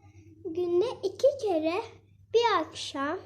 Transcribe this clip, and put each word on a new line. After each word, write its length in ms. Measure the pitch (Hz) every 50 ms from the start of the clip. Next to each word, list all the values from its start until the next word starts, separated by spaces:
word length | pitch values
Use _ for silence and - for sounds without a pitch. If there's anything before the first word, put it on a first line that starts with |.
| - - - - - - - - -
Günde 400 | 381 320 349 359 349 349 349 403 494 - - -
iki 440 | 381 - - - 539 587 554 480
kere, 280 | 415 359 311 311 320 339 392 466 - - - _ _ _ _ _ _ -
bir 260 | 440 466 466 415 349
akşam, 580 | 311 - - - - - - 294 269 285 330 381 403